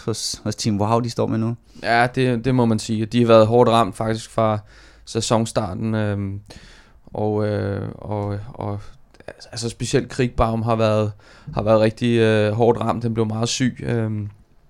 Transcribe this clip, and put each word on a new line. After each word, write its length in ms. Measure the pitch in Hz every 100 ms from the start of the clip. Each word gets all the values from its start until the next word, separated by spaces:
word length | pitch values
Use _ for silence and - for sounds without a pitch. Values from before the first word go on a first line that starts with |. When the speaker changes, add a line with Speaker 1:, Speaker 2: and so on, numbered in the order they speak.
Speaker 1:
hos, 360 | - 107 - -
hos 120 | 107 104
Team 240 | 120 101
Wow, 200 | 104 117
de 100 | 120
står 160 | 117 107
med 120 | 110
nu. 180 | 113 117 _ -
Speaker 2:
Ja, 240 | 98 117 123
det, 300 | 127 127 120
det 100 | 120
må 100 | 127 117
man 120 | 110
sige. 280 | - 107 110
De 140 | 120
har 60 | 117
været 200 | 113 107
hårdt 240 | 120 117
ramt 260 | 113 101 -
faktisk 340 | 113 110 -
fra 280 | - 110 107 - - - -
sæsonstarten, 880 | - 117 113 117 113 - 104 110 113
øhm, 460 | 110 107 101 98 101 - - - - - - -
og, 400 | - 107 104 107
øh, 420 | 104 101 98 107
og, 440 | - - 104 101 101 107
og, 260 | - 104 101 - - - - - - -
altså 160 | 110 117
specielt 400 | - 120 135 -
Krigbaum 540 | - 127 - 117 113
har 140 | 110 113
været, 360 | 110 107 104 104 - - -
har 80 | 147
været 180 | 107 110
rigtig, 380 | 110 - 120 117
øh, 340 | 110 110 107
hårdt 280 | 104 117 113
ramt. 220 | 113 95
Den 120 | 117
blev 120 | 113 110
meget 220 | 110 117
syg, 320 | - 127 120 135
øhm, 420 | 120 110 107 104 - _ _ _